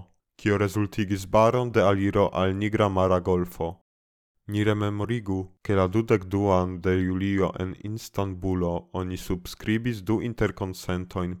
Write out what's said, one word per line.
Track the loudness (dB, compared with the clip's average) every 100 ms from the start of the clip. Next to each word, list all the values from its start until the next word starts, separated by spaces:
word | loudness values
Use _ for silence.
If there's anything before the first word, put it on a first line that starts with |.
| -8 _ _ _
kio | 0 2
rezultigis | 2 0 -2 -2 -2 -2 0
baron | 4 4 4 0
de | 4
aliro | 4 4 2 2 2
al | 2 0 0
Nigra | 0 2 2
Mara | 4 2 2
Golfo. | 2 0 0 -6 -8 -8 _ _ _ _ _ _ -6
Ni | 0
rememorigu, | 2 2 0 -2 -4 -4 -2 -4 -4 _
ke | 0 2
la | 4
dudek | 2 2 2 2
duan | 0 4 4 2 -2
de | 0 2
julio | 2 0 0 2 0 0
en | -6 -6
Istanbulo | -10 -10 -8 -4 -4 -4 -2 0 0 -2 -6
oni | -6 -6 -6
subskribis | -6 -6 -8 -10 -2 -2 -2 -6
du | -2 -2
interkonsentojn | -2 -2 -2 -2 -8 -8 -4 -4 -4 -6 -6 -4